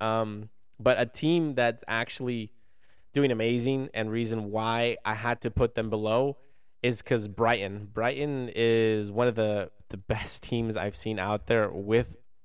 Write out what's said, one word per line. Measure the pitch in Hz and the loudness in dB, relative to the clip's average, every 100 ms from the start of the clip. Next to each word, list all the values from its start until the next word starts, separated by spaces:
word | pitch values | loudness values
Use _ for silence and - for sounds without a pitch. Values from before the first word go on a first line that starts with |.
Um, | 110 113 110 104 110 - - - | 0 0 0 -4 -12 -16 -20 0
but | 113 117 | 2 4
a | 120 | 0
team | - 151 170 156 | 0 2 2 2
that's | 123 120 120 - | 2 0 0 -4
actually | 113 120 - 127 120 110 - - - - - - | -4 -4 -4 -4 -4 -6 -12 -20 -20 -20 -20 -4
doing | 139 139 | 2 4
amazing | 113 113 120 123 135 131 | 4 2 2 2 0 -2
and | - 110 | -4 -2
reason | 113 113 113 104 | -2 -2 -2 -2
why | 107 113 117 120 110 | -2 0 2 0 0
I | - | -4
had | 107 117 120 | -4 -2 -2
to | 123 | -2
put | - 117 | 2 2
them | - 110 | 2 -2
below | 107 107 113 139 139 - - - - | -2 2 2 2 -2 -12 -20 -20 -4
is | 123 117 | -2 -2
'cause | - 120 104 | 0 0 0
Brighton. | 98 117 117 98 101 104 | 0 2 2 0 -6 -8
Brighton | 110 117 135 147 135 123 | -2 -2 0 -2 -4 -4
is | - 117 113 110 107 104 | 0 4 4 4 2 0
one | 104 123 | 0 2
of | 113 | 2
the, | 107 104 95 - - | 0 0 -4 -10 -14
the | 98 | -10
best | - 107 - - | -4 -4 -4 -8
teams | - 117 113 107 | -4 -2 0 -2
I've | 101 - | -4 -4
seen | 113 107 | -4 -2
out | 95 107 - | -2 -2 2
there | 117 104 | 2 2
with | 87 101 113 123 - - - | -2 2 2 2 -4 -20 -6